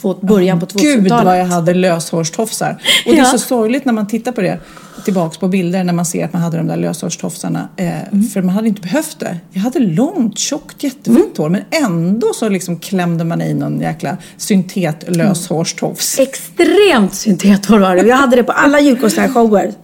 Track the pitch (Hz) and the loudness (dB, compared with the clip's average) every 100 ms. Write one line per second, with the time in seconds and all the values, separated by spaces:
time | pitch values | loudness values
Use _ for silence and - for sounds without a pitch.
0 | 202 185 190 208 185 175 175 202 294 262 | -6 -2 2 4 4 0 -2 0 2 4
1 | 190 240 180 180 185 175 170 180 185 170 | 4 4 4 2 2 0 2 2 2 0
2 | 160 165 160 - 220 - 151 - - - | -2 -4 -4 -4 -6 -4 -6 -4 -2 0
3 | - 302 254 254 - 247 220 269 269 214 | 2 4 4 2 0 0 0 0 0 -2
4 | 208 226 247 240 175 165 - - - - | -2 -4 -4 -4 -4 -4 -10 -20 -20 -8
5 | - 190 165 - 190 190 170 190 180 170 | -4 -2 -2 -2 -2 0 0 -2 -2 -2
6 | 170 180 170 175 170 165 165 165 170 175 | -2 -4 -4 -4 -2 -2 -4 -4 -4 -6
7 | 180 - 185 - 175 165 170 - 175 160 | -8 -8 -8 -8 -6 -6 -8 -6 -6 -6
8 | - 196 226 202 180 196 226 196 175 262 | -4 -2 -2 -2 -2 0 -2 -4 -4 -4
9 | 311 - - 170 - 185 226 294 214 160 | -4 -8 -10 -10 -8 -4 -2 0 0 0
10 | 285 392 220 - - 302 - - 285 - | 0 0 -2 -4 -6 -6 -10 -8 -8 -6
11 | - 240 415 - 156 196 - 320 247 170 | 2 4 2 -2 -2 -2 -2 -2 0 0
12 | 165 220 440 - 226 190 - 165 - 190 | 0 0 -2 -2 -2 -2 -4 -8 -4 -2
13 | 175 165 165 165 165 147 147 151 165 160 | 0 -2 -2 -2 -2 -2 -2 -4 -4 -4
14 | 139 - - - - 190 185 - 165 156 | -6 -8 -12 -12 0 0 0 -2 -4 -4
15 | - 175 202 185 - 160 185 - - 165 | -4 0 0 0 -2 -4 -4 -4 -6 -4
16 | - - 269 - - - 339 359 415 262 | -4 0 -2 -2 -8 0 4 4 4 4
17 | 190 - 220 175 196 196 - 214 185 180 | 2 0 -2 2 4 4 4 4 4 4
18 | 202 262 269 247 226 - 294 294 285 247 | 4 4 4 4 2 2 4 4 4 4
19 | 220 208 202 247 226 196 175 202 | 2 2 2 2 4 2 0 -6